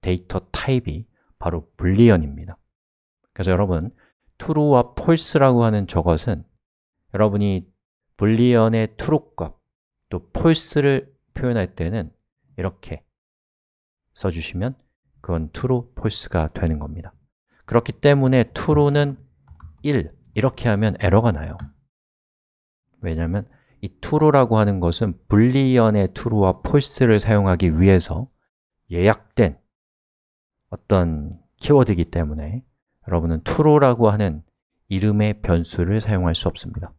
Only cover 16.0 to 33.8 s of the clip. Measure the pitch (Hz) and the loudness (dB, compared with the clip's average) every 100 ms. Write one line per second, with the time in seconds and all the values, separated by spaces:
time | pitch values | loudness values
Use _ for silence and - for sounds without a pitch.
16 | 110 - - 87 78 - 85 76 73 78 | -6 -6 -6 -4 -4 -4 -4 -4 -8 -14
17 | - _ _ _ _ _ - 117 - - | -16 _ _ _ _ _ -2 -2 -2 -2
18 | 147 143 131 131 117 - - 147 143 143 | 0 2 2 2 0 -4 -2 2 2 2
19 | 143 135 _ _ _ - - _ 147 139 | -2 -4 _ _ _ -20 -20 _ -4 -2
20 | 78 - _ - 127 - 120 101 107 - | -4 -12 _ -4 -4 -2 -2 0 -2 -2
21 | 92 98 117 80 80 82 - _ _ _ | 0 2 2 -2 -8 -12 -16 _ _ _
22 | _ _ _ _ _ _ _ _ _ _ | _ _ _ _ _ _ _ _ _ _
23 | 87 80 82 98 104 _ _ _ 101 _ | -8 -4 -4 -4 -8 _ _ _ -14 _
24 | - 151 156 143 120 110 104 95 85 85 | -4 2 4 4 4 2 2 2 -2 -2
25 | 107 85 _ 104 120 131 135 127 113 104 | -4 -6 _ 4 4 4 2 4 4 2
26 | 95 - 120 107 95 90 - 147 135 - | 0 -2 -4 2 2 0 0 0 0 0
27 | 123 107 107 104 98 90 90 78 95 95 | 2 4 4 2 2 2 2 4 6 4
28 | - 82 127 _ _ _ _ _ _ 87 | 2 -8 -8 _ _ _ _ _ _ 0
29 | 95 107 _ - 101 71 _ _ _ _ | 0 0 _ 0 0 0 _ _ _ _
30 | _ _ _ _ _ _ _ 90 _ 98 | _ _ _ _ _ _ _ -18 _ 0
31 | 87 78 73 - _ _ - 147 123 90 | 0 -4 -8 -14 _ _ 2 4 4 0
32 | 85 85 76 76 73 117 - _ _ _ | -2 -4 -4 -6 -8 -10 -14 _ _ _
33 | - 87 82 80 - - 151 151 | -6 -4 -2 -4 -6 0 4 6